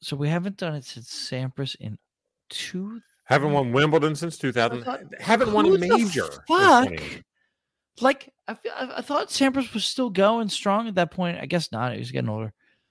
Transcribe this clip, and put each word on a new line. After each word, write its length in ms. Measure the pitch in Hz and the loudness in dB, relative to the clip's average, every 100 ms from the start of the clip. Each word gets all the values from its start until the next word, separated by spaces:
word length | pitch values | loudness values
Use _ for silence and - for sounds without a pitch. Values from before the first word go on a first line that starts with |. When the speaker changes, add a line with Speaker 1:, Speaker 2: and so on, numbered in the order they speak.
Speaker 1:
so 140 | - 143 | -8 -4
we 140 | 147 | 0
haven't 260 | 170 185 196 | 0 -2 -6
done 200 | 175 151 | -6 -6
it 100 | 123 | -10
since 240 | - 113 | -16 -14
Sampras 640 | - - 127 131 - 135 - | -12 -8 -6 -6 -6 -8 -8
in 160 | 110 107 _ _ _ _ - | -10 -12 _ _ _ _ -14
two 520 | - - 180 196 226 - _ | -10 -8 -8 -8 -12 -18 _
Speaker 2:
Haven't 300 | - 139 147 | 0 2 2
won 180 | 143 127 | 0 2
Wimbledon 440 | 127 151 156 151 147 | 2 4 4 2 -2
since 220 | 170 160 | -6 -4
two 140 | 139 | -2
thousand. 300 | 120 117 120 | 0 0 0
Speaker 1:
I 20 | |
thought, 180 | 120 - - - | -8 -10 -10 -6
Speaker 2:
Haven't 320 | - 226 247 | 2 2 4
won 140 | 208 196 | 4 6
a 40 | |
Speaker 1:
who 80 | 190 | 4
the 100 | 180 | 4
Speaker 2:
major 380 | 254 214 151 82 | 2 2 -2 -4
since 140 | - - | -6 0
Speaker 1:
fuck? 380 | 339 392 254 262 | 6 8 8 6
Speaker 2:
twenty. 360 | - - - - _ _ _ _ _ _ - | -2 -10 -12 -18 _ _ _ _ _ _ -2
Speaker 1:
Like, 300 | 254 285 - _ - | 0 0 -6 _ -14
I 60 | |
feel, 180 | 220 - - | -10 -10 -10
I, 220 | 254 - | -8 -8
I 40 | |
thought 280 | - 294 415 | -4 -4 -2
Sampras 440 | - 269 269 240 | 0 2 2 -2
was 100 | 220 | -2
still 280 | - - 247 | -4 -2 -2
going 360 | 185 196 226 214 | 2 4 4 -2
strong 380 | - 208 202 233 | -2 0 0 0
at 60 | 185 | 0
that 140 | 170 | 0
point. 300 | - 175 170 | 0 -4 -4
I 60 | 135 | -2
guess 240 | 170 151 | -2 -2
not. 220 | 110 123 | -4 -4
He 40 | 107 | -4
was 140 | 117 | -6
getting 180 | 131 123 | -4 -2
older. 240 | 107 110 - _ _ _ | -4 -6 -10 _ _ _